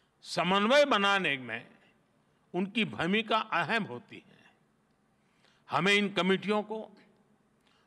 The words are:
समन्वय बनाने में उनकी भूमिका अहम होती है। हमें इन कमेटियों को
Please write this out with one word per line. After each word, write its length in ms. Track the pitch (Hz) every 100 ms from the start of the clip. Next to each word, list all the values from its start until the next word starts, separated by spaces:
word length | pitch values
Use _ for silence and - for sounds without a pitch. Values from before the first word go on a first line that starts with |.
| _ _ -
समन्वय 600 | - 170 196 208 277 285
बनाने 520 | 220 202 196 175 139
में 300 | 123 113 - - _ _ _ _ _ _ _
उनकी 320 | 175 190 226 190
भूमिका 520 | 113 160 208 220 226
अहम 460 | 226 160 156 226
होती 320 | 175 123 - 107
है। 160 | - - - _ _ _ _ _ _ _ _ _ _ _ -
हमें 240 | 135 180
इन 160 | 202 202
कमेटियों 500 | 196 180 190 185 214
को 280 | 208 220 - - - _ _ _ _ _ _ _